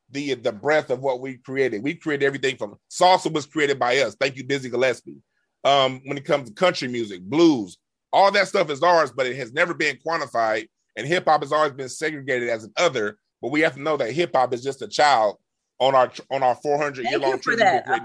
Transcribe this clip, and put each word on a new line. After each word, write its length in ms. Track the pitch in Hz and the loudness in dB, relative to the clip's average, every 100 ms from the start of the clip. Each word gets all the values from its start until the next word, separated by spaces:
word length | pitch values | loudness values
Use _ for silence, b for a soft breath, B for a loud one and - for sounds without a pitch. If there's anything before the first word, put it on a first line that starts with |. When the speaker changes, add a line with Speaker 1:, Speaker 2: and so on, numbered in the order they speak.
| _ | _
Speaker 1:
the, 240 | 139 143 | -8 -4
the 160 | 120 120 | -4 -4
breadth 400 | 104 139 151 143 | -4 0 0 0
of 80 | 127 | -4
what 220 | 135 127 | -2 -4
we 160 | 135 127 | -8 -14
created. 480 | - 135 131 104 | -8 -2 -2 -2
We 100 | 139 | -6
created 320 | 170 160 143 139 | -6 -6 0 0
everything 300 | 139 131 127 | 0 -4 -4
from, 180 | 104 - _ | -10 -12 _
salsa 420 | - 180 185 160 | 2 4 4 2
was 140 | 156 135 | -4 -4
created 320 | 156 143 135 | -2 0 0
by 200 | 123 131 | 2 2
us. 180 | 117 - | 0 -2
Thank 180 | 135 127 | -4 -4
you, 60 | |
Dizzy 280 | 127 139 127 | -6 -6 -4
Gillespie. 520 | 120 131 117 - 69 _ _ _ _ | 0 0 -2 -10 -20 _ _ _ _
Um, 380 | 135 139 131 131 | 2 4 2 -2
when 140 | 135 139 | -10 -10
it 60 | |
comes 240 | 139 143 117 | -2 -2 -2
to 60 | |
country 340 | - 185 175 131 | 0 0 0 -6
music, 340 | 120 107 92 | -6 -6 -10
blues, 560 | 95 147 170 127 92 - _ _ - | -4 4 4 4 -4 -14 _ _ -2
all 220 | 156 196 | 2 4
that 160 | 202 180 | 2 0
stuff 220 | 196 156 | 0 -2
is 120 | 135 | 2
ours, 300 | 170 170 139 | 4 4 2
but 140 | 123 127 | -2 -4
it 100 | 131 | -4
has 160 | 117 | -8
never 220 | 143 175 | -2 -2
been 240 | 147 151 135 | 0 -4 -4
quantified. 680 | 160 165 135 117 110 110 - _ _ 107 | -6 -6 -4 -2 0 -2 -6 _ _ -10
And 100 | 131 | -2
hip 200 | 180 180 | 0 2
hop 160 | 151 | 0
has 100 | 139 | 2
always 200 | 151 151 | 0 0
been 180 | 131 131 | -2 -12
segregated 580 | - 156 147 135 123 120 | -6 -6 -6 -4 -2 -2
as 160 | 113 | -4
an 80 | 107 147 | -6 -2
other, 400 | 175 123 104 - _ _ | 0 0 -4 -6 _ _
but 80 | 120 | -4
we 100 | 151 | 0
have 140 | 156 | 0
to 80 | 135 | 0
know 160 | 156 143 | -4 -2
that 140 | 117 | -2
hip 180 | 143 170 | -2 0
hop 200 | 135 123 | 0 0
is 80 | 123 | -2
just 180 | 135 - | -6 -8
a 80 | 107 | -6
child 480 | - 147 120 107 - _ _ _ - | 4 6 6 2 -2 _ _ _ 0
on 160 | 135 | 4
our, 160 | 131 120 - - | 4 4 0 -8
on 120 | 135 | 0
our 120 | 127 | 0
four 240 | 117 151 143 | 0 0 0
hundred 260 | 147 131 | -2 -4
Speaker 2:
Thank 60 | 113 | -4
Speaker 1:
year 80 | 139 | -2
long 120 | 135 | 0
Speaker 2:
you 40 | 131 | -2
for 60 | |
Speaker 1:
trip 160 | - 226 | -2 0
Speaker 2:
that. 280 | 196 151 - | 2 0 -2
Speaker 1:
we're 80 | |
Speaker 2:
I 20 | |
Speaker 1:
creating 40 | 196 | -4